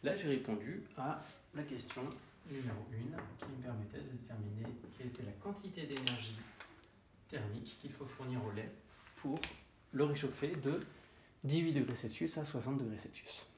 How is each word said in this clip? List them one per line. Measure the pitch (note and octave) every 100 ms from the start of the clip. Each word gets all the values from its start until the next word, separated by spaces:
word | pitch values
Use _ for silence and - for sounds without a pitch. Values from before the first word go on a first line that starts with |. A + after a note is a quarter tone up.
Là, | C3+ G3
j'ai | E3
répondu | B2+ - G#2 A2 F3+ - -
à | C3+ - - - -
la | C#3+
question | C#3+ B2+ G#2+ - C3+ - - - E3+
numéro | C#3 B2 G2+ -
une | A2+ A#2+ D#3+ - -
qui | -
me | C3
permettait | B2 A2+ G#2 -
de | D3
déterminer | B2 - A2+ G#2 G#2+ A#2 - - -
quelle | B2
était | -
la | G2+
quantité | - G3+ G3+ G3 - D3
d'énergie | C3+ B2+ A#2+ G#2+ A2 - - - - - - - - -
thermique | D3 G#2 A2+ - -
qu'il | C#3
faut | - C#3+
fournir | - C3 B2 G#2+
au |
lait | G2+ A2+ - - - - -
pour | C#3 D#3 - - - - -
le | B2+
réchauffer | D3 C#3+ C#3 - C#3+ E3
de | C3+ D#3 - - - - - -
dix-huit | C#3 D#3 E3
degrés | C#3+ B2 A#2+
Celsius | A#2 - E3 D#3+
à | D3
soixante | C3 A#2 C#3
degrés | A#2 G2+
Celsius. | - - - - -